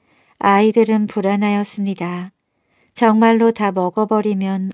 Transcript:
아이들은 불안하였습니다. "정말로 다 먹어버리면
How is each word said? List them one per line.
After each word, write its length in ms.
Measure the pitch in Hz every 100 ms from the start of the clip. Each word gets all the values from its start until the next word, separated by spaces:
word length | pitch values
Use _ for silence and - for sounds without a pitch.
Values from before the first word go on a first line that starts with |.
| _ _ _ _
아이들은 640 | 202 196 220 226 220 220 208
불안하였습니다. 1300 | 214 196 202 208 202 208 208 196 185 175 175 185 _ _ _ _ _ _ -
"정말로 560 | 226 220 226 226 226
다 200 | 226 202
먹어버리면 1000 | 185 180 214 214 214 214 190 190 190 190